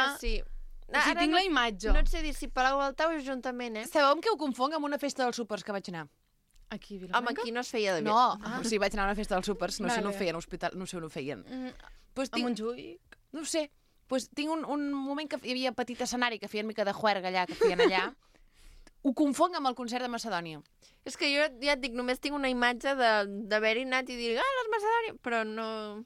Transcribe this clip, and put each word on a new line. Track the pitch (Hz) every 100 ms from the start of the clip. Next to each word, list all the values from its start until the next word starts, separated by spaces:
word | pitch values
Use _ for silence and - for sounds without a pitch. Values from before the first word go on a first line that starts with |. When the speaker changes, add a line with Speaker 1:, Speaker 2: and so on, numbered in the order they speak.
| 262
Speaker 1:
sonar | 294
Speaker 2:
que |
sí. | 240 214
Speaker 1:
O | - - - - -
sigui, | 269 294
Speaker 2:
Ara | 339
Speaker 1:
tinc | 339
Speaker 2:
no, | 330
Speaker 1:
la |
imatge. | 381 285 240 196 214
Speaker 2:
no | 294
et | 311
sé | -
dir | 302
si | 262 277
Palau | - 262 277
Baltà | 277 269 311
o |
Ajuntament, | 320 262 262 254 247 240 214
eh? | 240
Speaker 3:
Sabeu | 320 277
amb | 294
què | 392
ho | 349
confonc? | 294 247 262
Amb | 320 294
una | 285
festa | 285 -
dels | 247 233
súpers | 226 208
que | -
vaig | 196 180
anar. | 170 147 _ _ _ _ - -
Speaker 1:
Aquí, | 214 - 202
a |
Vilafranca? | 180 214
Speaker 2:
Home, | 240 269
aquí | 233
no | 233
es | 247
feia | 247 208
de | 180
Speaker 3:
No, | 214 220 247 208
Speaker 2:
birra. | 214 220
Speaker 3:
o |
sigui, | 233 220
vaig | 202
anar | 214
a | 196
una |
festa | 208 208
dels | 185
súpers, | 185 196 180 -
no | 202
sé | 233
on | 208
ho |
Speaker 1:
Vale. | 196
Speaker 3:
feien, | 190 165
hospital, | - 175 175 180
no | 185
sé | 180
on |
ho | 160
feien. | 160 135 120 -
Speaker 1:
Mm, | 254 254 - - - -
Speaker 3:
Pues | - 262
Speaker 1:
a | -
Speaker 3:
tinc | 240
Speaker 1:
Montjuïc? | 214 220 247 - 349 _ - _
Speaker 3:
No | 285
ho |
sé. | 302 330 294 _ _ _ -
Pues | 262 -
tinc | - 302
un, | 320
un | 285 294 285
moment | 277 269 285 311
que | 294 233
hi |
havia | 254 262
petit | 240 247 240
escenari, | 247 247 240 220
que | 202
feien | 208 214
mica | 214 196
de |
juerga | 196 214 202 185
allà, | 185 180
que |
feien | 320 453 -
allà. | 453 185 190 269
Speaker 1:
<laughs> | _ _ _ _ - - - _
Speaker 3:
Ho | 277
confonc | 254 294 254 349 349
amb | 269
el |
concert | 247 240 247
de | 247
Macedònia. | 233 226 180 170 156 - _ - _
Speaker 2:
És | - -
que | 302
jo | 285 302 247
ja | 277
et | 285
dic, | 254
només | 233 247 262
tinc | 285 294
una | 269
imatge | 247 240 240 277
de, | 277 233 214 202 202 214
d'haver-hi | 214 220 220
anat | 262 254 262
i | 247
dir, | 233 233
"Ah, | 508 523
les | 466
Macedònia", | 427 415 466 453 -
però | - 233
no | 220 220 220 220 214 208